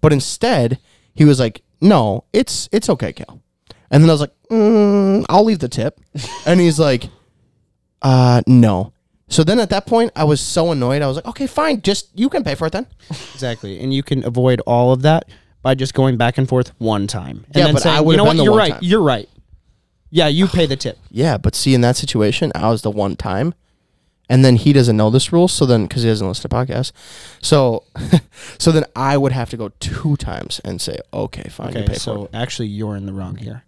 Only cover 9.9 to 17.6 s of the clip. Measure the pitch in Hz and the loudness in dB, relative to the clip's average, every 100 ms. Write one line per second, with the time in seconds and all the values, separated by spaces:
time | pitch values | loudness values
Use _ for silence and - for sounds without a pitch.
9.9 | 226 233 - 156 143 - - 165 151 123 | 0 0 0 0 0 -2 -2 -2 0 -2
10.9 | 139 143 135 - 233 269 - 311 262 - | -2 -2 -6 -10 -8 -6 -2 -2 -2 -2
11.9 | 202 - 170 254 330 202 139 160 190 254 | -4 -6 -4 -2 -2 -4 -4 -4 -6 -10
12.9 | - _ 156 - 135 127 117 101 98 131 | -16 _ -16 -16 -10 -8 -8 -10 -10 -4
13.9 | 135 135 135 123 120 127 123 - 120 123 | -4 -2 -4 -2 0 2 2 0 2 2
14.9 | 131 139 160 - - _ _ 131 135 127 | 2 2 2 -2 -20 _ _ -2 -2 -2
15.9 | - 131 120 117 120 131 127 123 _ 113 | 0 0 2 0 0 0 0 -2 _ -2
16.9 | 104 101 110 90 58 - - | -2 -2 -6 -10 -16 -4 2